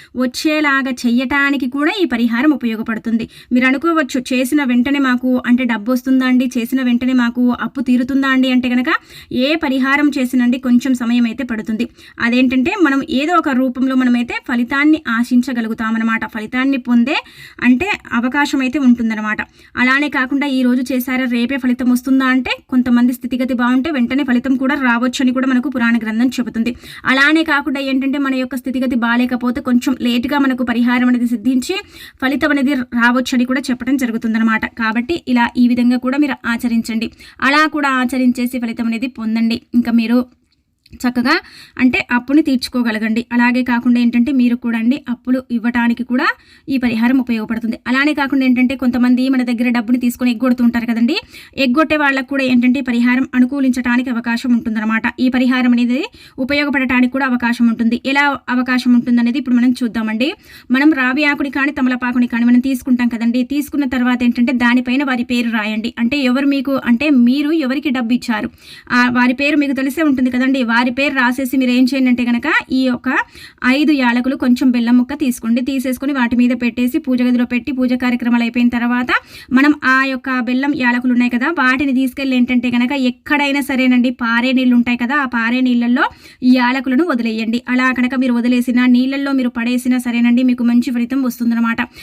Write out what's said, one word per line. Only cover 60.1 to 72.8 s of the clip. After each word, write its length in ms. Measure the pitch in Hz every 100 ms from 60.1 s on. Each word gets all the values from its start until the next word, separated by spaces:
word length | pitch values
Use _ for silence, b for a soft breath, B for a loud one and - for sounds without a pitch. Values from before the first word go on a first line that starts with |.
| 220 285 415 B B -
మనం 220 | 254 302
రావి 320 | 320 254 269
ఆకుని 260 | 294 294 285
కానీ 220 | 285 277
తమలపాకుని 540 | 294 254 247 247 247 240
కానీ 180 | 233
మనం 160 | 240 247
తీసుకుంటాం 480 | 262 254 - 247 240
కదండి. 340 | 233 233 247
తీసుకున్న 420 | 247 285 285 294
తర్వాత 380 | 269 262 247 247
ఏంటంటే 300 | 247 233 240
దానిపైన 520 | 240 240 247 247 262
వారి 200 | 277 247
పేరు 260 | 247 240 233
రాయండి. 440 | 226 208 214 220 -
అంటే 180 | 233 285
ఎవరు 280 | 254 254 277
మీకు 340 | 277 269 269
అంటే 260 | 240 233 302
మీరు 400 | 262 240 277 294
ఎవరికి 400 | 330 254 277 302
డబ్బు 220 | 254 226
ఇచ్చారు 380 | 247 - 214 214 B B B -
ఆ 180 | 247 247
వారి 220 | 247 247
పేరు 240 | 254 285 302
మీకు 160 | 277
తెలిసే 300 | 262 277 330
ఉంటుంది 280 | 311 262 254
కదండి. 340 | 247 262 269 233 233
వారి 120 | 247
పేరు 240 | 247 294
రాసేసి 420 | 269 247 254 262 262
మీరు 140 | 254
ఏం 140 | 247
చేయండి 240 | 254 269 254
అంటే 160 | 247
కనుక 180 | 240 240 285 453 -
ఈ 100 | 262